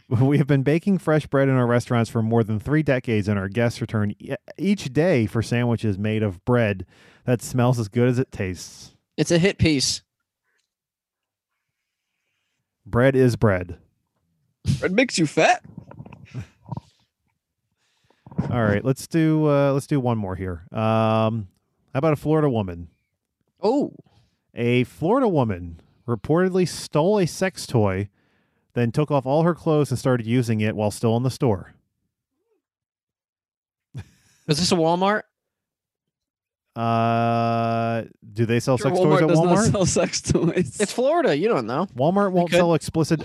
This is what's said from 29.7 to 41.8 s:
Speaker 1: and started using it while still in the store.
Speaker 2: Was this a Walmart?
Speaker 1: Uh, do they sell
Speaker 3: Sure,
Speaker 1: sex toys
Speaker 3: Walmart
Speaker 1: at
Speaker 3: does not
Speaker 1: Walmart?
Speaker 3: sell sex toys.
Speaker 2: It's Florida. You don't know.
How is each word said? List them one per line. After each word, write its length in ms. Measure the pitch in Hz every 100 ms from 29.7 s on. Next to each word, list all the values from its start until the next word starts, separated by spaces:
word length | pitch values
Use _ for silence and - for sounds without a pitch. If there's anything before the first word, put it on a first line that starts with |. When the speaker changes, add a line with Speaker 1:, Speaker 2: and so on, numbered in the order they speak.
| 151 143
Speaker 1:
and 80 | 120
started 280 | 139 123 110
using 340 | 123 117 107
it 140 | 107
while 160 | 104 104
still 260 | - 117 117
in 60 |
the 80 | 127
store. 440 | - 139 95 - - _ _ _ _ _ _ 427 415 _ _ _ _ _ _ _ _ _ _ _ _ _ - - _ _ _ -
Speaker 2:
Was 120 | 151
this 140 | 180
a 40 | 185
Walmart? 460 | 160 175 196 208 - _ _ _ _ _ _ _ _ _ _ _ _ _ _ -
Speaker 1:
Uh, 1300 | 117 113 117 117 117 117 117 117 113 113 113 117 - _ 110
do 140 | 107 113
they 140 | 117
sell 180 | 127 127
Speaker 3:
Sure, 120 | 139
Speaker 1:
sex 80 | 180
toys 80 | 170
Speaker 3:
Walmart 160 | 151
Speaker 1:
at 60 | 160
Speaker 3:
does 120 | 165
not 180 | 175 185
Speaker 1:
Walmart? 120 | 226
Speaker 3:
sell 140 | 220 170
sex 340 | - 180 -
toys. 580 | - 170 165 - 170 -
Speaker 2:
It's 120 | 202
Florida. 440 | - 254 349 262 147
You 120 | 208
don't 180 | 185 107
know. 200 | 131